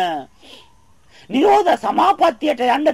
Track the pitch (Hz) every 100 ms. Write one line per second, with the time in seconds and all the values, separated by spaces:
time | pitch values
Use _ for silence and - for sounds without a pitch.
0 | 180 156 131 _ - - - _ _ _
1 | _ - - 233 392 403 359 - 214 302
2 | 349 - 339 240 302 254 247 254 302